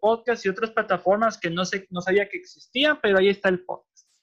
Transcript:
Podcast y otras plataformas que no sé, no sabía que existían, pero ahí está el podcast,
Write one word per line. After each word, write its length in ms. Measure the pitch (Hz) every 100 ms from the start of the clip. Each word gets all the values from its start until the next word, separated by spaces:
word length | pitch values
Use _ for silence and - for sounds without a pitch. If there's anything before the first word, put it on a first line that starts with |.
Podcast 440 | 208 226 233 226
y 40 | 196
otras 240 | 190 226
plataformas 680 | 220 208 180 180 208 226 214
que 100 | 170
no 160 | 170
sé, 220 | 185 202 190
no 120 | 180
sabía 280 | 185 196 202
que 80 | 359
existían, 640 | - - - 247 294 294
pero 180 | 214 190
ahí 100 | 196
está 200 | 196 196
el 160 | 185
podcast, 440 | - - _ _ _ _